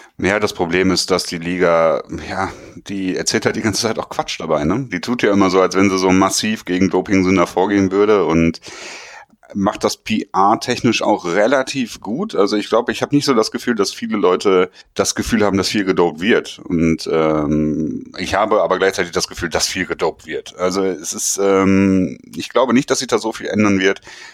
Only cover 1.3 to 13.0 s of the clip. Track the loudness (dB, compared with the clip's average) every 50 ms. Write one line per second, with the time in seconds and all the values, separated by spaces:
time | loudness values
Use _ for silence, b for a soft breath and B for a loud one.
1.3 | -8 -8 -6 -4 -2 0 2 2 4 4 4 2 2 0 -4 -8 -12 -12 -10 -8
2.3 | -6 -6 -6 -6 B B B B B B -14 -10 -8 -6 -4 -4 -4 -4 -4 -2
3.3 | -2 0 0 -2 -2 -2 -2 -2 -2 -2 -2 -4 -4 -4 -8 -8 -6 -6 -6 -6
4.3 | -6 -8 -4 -2 -2 0 0 0 -2 -2 -4 -4 -6 -6 -4 -4 -4 0 2 2
5.3 | 4 4 4 4 4 4 4 4 4 2 2 2 2 2 2 4 4 4 4 2
6.3 | 0 -2 -2 -2 -4 -4 -4 -4 0 0 0 2 2 0 0 2 2 2 4 4
7.3 | 4 2 2 0 0 0 0 2 2 2 2 2 2 2 4 4 4 4 2 2
8.3 | 2 2 2 2 0 -4 B B B B B B B B B B B B B B
9.3 | _ _ _ -10 -4 -2 -2 -2 -2 -2 -4 -4 -4 -4 -6 -4 -4 -4 -4 -2
10.3 | 0 2 4 4 2 2 0 -4 -4 0 0 0 0 2 2 2 0 0 0 0
11.3 | 2 2 2 4 2 0 0 -2 -4 -6 -6 -6 -8 -12 -10 -8 -6 -6 -6 -4
12.3 | 0 0 0 2 2 -2 -2 0 0 0 0 0 -4 -4